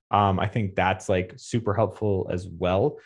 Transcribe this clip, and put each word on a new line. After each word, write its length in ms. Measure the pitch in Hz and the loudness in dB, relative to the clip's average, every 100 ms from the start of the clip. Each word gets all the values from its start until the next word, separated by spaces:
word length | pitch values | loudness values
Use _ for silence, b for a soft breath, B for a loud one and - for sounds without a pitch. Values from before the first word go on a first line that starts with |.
| _ | _
Um, 280 | 101 101 92 | 2 4 2
I 80 | 98 | 0
think 280 | 120 98 95 | -2 -2 0
that's, 340 | 92 95 - | 0 0 0
like, 240 | 92 90 - | 0 0 -8
super 360 | - 123 107 | -6 -2 0
helpful 540 | 101 101 - 107 95 - | 0 0 0 -2 0 -2
as 160 | 90 92 | -6 -8
well. 500 | 85 90 95 143 147 | -4 0 2 0 -2